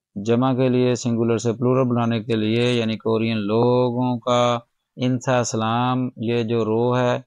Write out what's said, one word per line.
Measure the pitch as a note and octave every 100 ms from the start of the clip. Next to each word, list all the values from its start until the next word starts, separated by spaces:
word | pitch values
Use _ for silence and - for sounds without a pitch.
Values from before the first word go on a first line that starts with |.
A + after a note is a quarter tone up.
| _ G2+
जमा | G#2 A#2 C3
के | B2+ C3
लिए, | B2 B2+ B2
सिंगुलर | B2 A2+ A2+ A2+
से | A#2
प्लूरल | A2+ A#2+ B2+ B2+
बनाने | A#2+ A#2 A#2
के | A#2 A2
लिए, | G#2+ A#2 A#2+
यानी | B2 A2+ A2
कोरियन | A2 A2 A2+ A2+
लोगों | G2+ A2 B2 B2 B2 A#2+ B2+ B2
का | B2 B2 A#2+ A#2+ - _ _ -
इंसा | B2+ B2+ - B2+
सलाम, | A#2 A2+ A2 A#2 B2 B2+ B2+ -
ये | A2+ A#2+
जो | A2 A#2
रो | G#2+ A2 B2
है | B2 B2 B2